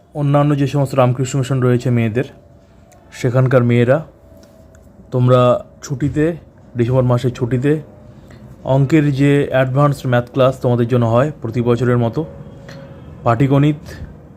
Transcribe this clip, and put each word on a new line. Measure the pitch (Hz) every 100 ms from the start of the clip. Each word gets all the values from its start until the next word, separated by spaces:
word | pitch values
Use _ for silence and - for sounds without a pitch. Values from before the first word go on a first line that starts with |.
| _
অন্যান্য | 151 143 143 147 143
যে | 139
সমস্ত | 143 131
রামকৃষ্ণ | 135 127 123 127 139
মিশন | 123 135
রয়েছে | 123 123 127
মেয়েদের, | 120 113 113 143 - - - _ _ - - -
সেখানকার | - 131 127 131 127
মেয়েরা, | 120 120 120 147 156 - - - - - - - - - -
তোমরা | 127 123 127 123 120 - -
ছুটিতে, | - 127 143 147 156 160 - - - 120
ডিসেম্বর | 117 127
মাসের | 123 120 123
ছুটিতে | - 120 127 143 156 - - - - - - - -
অঙ্কের | - 135 131 156 147
যে | 135 143 143 139
অ্যাডভান্সড | 131 131 131 147 143 135
ম্যাথ | 120 123
ক্লাস | 139 127 131
তোমাদের | 127 120 117
জন্য | 123 113
হয় | 117 151 151
প্রতি | 113 117
বছরের | 117 120 123 123
মতো, | 117 147 160 - - - - - - - - -
পাটিগণিত, | 120 113 139 139 147 151 - - - - -